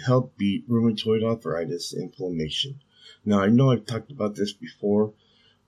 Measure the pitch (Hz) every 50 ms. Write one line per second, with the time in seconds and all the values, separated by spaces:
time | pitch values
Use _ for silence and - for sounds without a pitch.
0 | - 127 127 127 127 - - - 101 101 95 82 - 120 117 113 117 117 107 101
1 | - 110 110 110 110 113 117 113 - 80 80 82 82 - 85 85 - - - -
2 | 90 87 - - 92 90 87 80 78 73 - - - - - - _ _ _ _
3 | - - - _ - 104 104 101 98 104 117 123 135 135 120 107 - - 113 110
4 | - - 143 110 104 101 101 98 101 104 - - - - - _ 107 101 104 104
5 | 107 110 - _ _ _ _ _ _ _ _ _ _